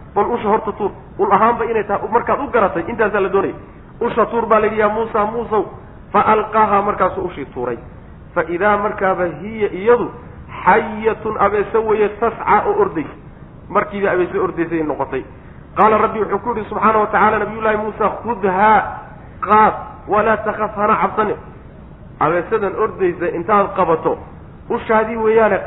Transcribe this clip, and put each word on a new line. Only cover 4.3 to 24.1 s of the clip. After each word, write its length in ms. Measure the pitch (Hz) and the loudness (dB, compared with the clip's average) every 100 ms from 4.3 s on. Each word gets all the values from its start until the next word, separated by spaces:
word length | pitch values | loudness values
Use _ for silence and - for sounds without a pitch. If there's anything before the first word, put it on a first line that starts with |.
| 233 208 | 0 2
baa 140 | 220 | 2
la 60 | 214 | 2
yidhi, 120 | 214 | 0
"yaa 100 | 208 | 0
Muusa, 360 | 214 220 220 | 0 -2 -2
Muusow." 400 | 208 233 214 208 - - - - - | -2 -4 -2 -2 -4 -8 -18 -20 -2
Fa 80 | 202 | 2
alqaahaa, 600 | 202 214 214 220 214 202 | 4 2 2 2 4 2
markaasuu 420 | 208 196 185 - | 2 0 0 0
ushii 200 | 175 143 | -6 -8
tuuray. 340 | 131 131 123 120 - - - - - | -10 -6 -4 -6 -10 -18 -20 -20 -6
Fa 80 | 175 160 | -4 -2
idaa, 280 | 170 208 202 | 2 2 2
markaaba, 480 | 208 202 190 180 180 147 | 0 0 0 2 -2 -4
hiya 280 | 208 226 202 | -10 -4 -4
iyadu, 380 | 175 214 240 156 - - - - - | 0 2 4 2 -8 -16 -18 -16 -2
xayatun, 720 | - 214 220 214 220 208 220 214 | 4 4 2 -2 -2 -2 -2 2
abeeso 400 | 202 208 196 220 | 2 2 0 0
weeye, 280 | 220 214 202 | 2 2 0
tascaa, 540 | - 233 - - 208 202 | 0 -2 -2 2 2 2
oo 140 | 196 | 0
ordaysa. 360 | 185 160 139 - - - - - - | 0 -2 -8 -10 -20 -20 -20 -20 -4
Markiiba 420 | 190 202 202 196 | -2 -2 -2 0
abeeso 320 | 180 175 190 | 0 0 -2
ordaysay 380 | 185 165 160 165 | -2 -2 -4 -2
noqotay. 420 | 151 131 135 135 - - - - - - | -2 -4 -4 -6 -8 -16 -20 -20 -6 2
Qaala, 220 | 214 214 | 4 4
Rabbi 220 | 214 226 | 2 0
wuxuu 180 | 190 196 | -2 -2
ku 100 | 240 | -4
yidhi 200 | 220 202 | -6 -6
subxaanahu 320 | 196 208 220 | 0 2 2
wa 60 | 208 | 2
tacaala, 320 | 190 208 220 | 4 4 2
Nabiyullaahi 380 | 202 220 220 214 | -2 -2 -2 0
Muusa, 300 | 214 202 202 - | -2 -2 -2 -2
"Khudhaa, 560 | 220 214 196 185 214 208 - - - - - - | -6 -2 0 4 6 4 2 -6 -14 -18 -20 -8
qaad, 340 | 185 214 208 - - - - | 2 6 6 2 -8 -14 -2
walaa 280 | 208 220 214 | 0 2 0
takhaf, 400 | 214 208 208 196 | -2 -4 -4 0
hana 200 | 214 170 | 0 2
cabsane." 380 | 190 220 208 - - - - - - - - - | 0 0 -2 -4 -10 -20 -20 -20 -20 -20 -14 -2
Abeesadan 560 | 147 175 165 220 190 165 | 0 2 0 -2 0 -2
ordaysa 520 | 202 180 180 156 170 | -2 0 -2 0 -4
intaad 380 | 170 170 208 196 190 | -2 2 2 2 0
qabato, 420 | 170 160 156 | 2 2 0